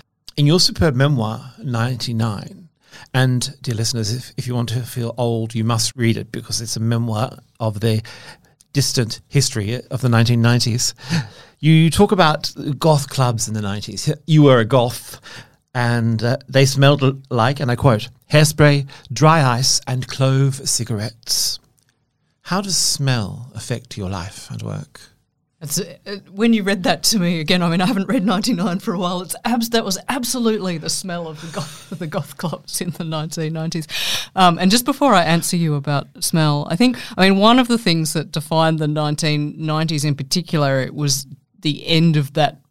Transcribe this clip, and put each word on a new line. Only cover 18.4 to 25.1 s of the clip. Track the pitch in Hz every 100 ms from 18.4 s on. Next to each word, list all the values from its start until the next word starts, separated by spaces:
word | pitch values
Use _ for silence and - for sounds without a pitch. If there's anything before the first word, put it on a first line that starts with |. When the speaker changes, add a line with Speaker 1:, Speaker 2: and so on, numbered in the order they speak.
| 156 - 147 143 139 - -
Speaker 1:
dry | 117 156 160 131 117
ice, | 120 - -
and | 127 -
clove | - 135 135 139 135
cigarettes." | - - 113 107 107 - - - - - _ _ _ _ _ _ _ _
How | - 185
does | 202 170
smell | - - 135 123 101 104 - 107
affect | - 117 - -
your | 95
life | 98 95 - -
and | 113
work? | 104 - - - -